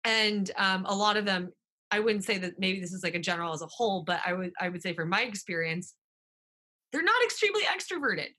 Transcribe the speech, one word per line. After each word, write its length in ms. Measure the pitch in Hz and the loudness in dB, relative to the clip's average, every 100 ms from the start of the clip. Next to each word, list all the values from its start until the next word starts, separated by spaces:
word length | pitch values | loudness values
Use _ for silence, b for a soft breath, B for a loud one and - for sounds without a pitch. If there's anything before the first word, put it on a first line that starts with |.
And, 440 | 233 220 214 208 190 - | 2 4 4 2 -2 2
um, 280 | 196 190 190 | 2 2 0
a 80 | |
lot 220 | 196 208 208 | 4 4 4
of 80 | |
them, 280 | 202 185 180 - _ _ _ | 2 0 -2 -10 _ _ _
I 80 | 208 | 2
wouldn't 260 | 220 208 | 4 2
say 140 | 196 202 | 0 -2
that 220 | 180 180 | -2 -2
maybe 200 | 190 185 | -2 -2
this 120 | 180 | -4
is, 100 | 185 | -4
like, 140 | 175 175 | -4 -2
a 40 | |
general 320 | 170 170 170 | -2 -2 -2
as 100 | 156 | -4
a 40 | 160 | -8
whole, 380 | - 226 190 | 0 0 0
but 160 | 160 175 | 0 -2
I 100 | 180 | 0
would, 180 | 180 180 - | -2 -4 -4
I 80 | 180 | -6
would 120 | 180 | -4
say 140 | 185 | -6
from 140 | 165 165 | -4 -2
my 140 | 196 | 0
experience, 720 | 240 202 - 170 165 165 180 _ _ _ _ _ _ _ _ _ _ | -2 -6 -6 -4 -2 -4 -8 _ _ _ _ _ _ _ _ _ _
they're 100 | 285 | 0
not 220 | 349 480 | 2 4
extremely 380 | 480 - 415 415 | 2 2 2 2
extroverted. 680 | 403 381 - 349 269 180 139 | 0 -2 -4 -2 -2 -2 -4